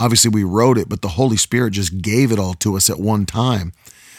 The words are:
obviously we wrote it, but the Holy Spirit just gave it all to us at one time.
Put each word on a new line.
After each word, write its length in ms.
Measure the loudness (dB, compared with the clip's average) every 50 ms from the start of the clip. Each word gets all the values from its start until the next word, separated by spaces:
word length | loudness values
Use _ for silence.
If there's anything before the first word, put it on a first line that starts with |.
obviously 300 | 0 2 2 2 2 2
we 140 | 2 0 0
wrote 340 | 0 2 4 4 4 4 2
it, 100 | 0 -2
but 140 | -4 -6
the 60 | -6 -4
Holy 280 | -2 0 0 0 0
Spirit 360 | 0 -2 -2 0 0 0 -2
just 280 | -2 -4 -4 -4 -4 -6
gave 320 | -4 -2 0 2 2 2
it 60 | 2 0
all 160 | -2 -2 -4
to 220 | -4 -2 -2 0
us 120 | 0 0 -2
at 100 | -2 -2
one 280 | -2 0 0 0 -2
time. 460 | -2 -2 -2 0 0 0 -2 -4 -8 -10 _ _ -20 -20 -20 -20 -20 -20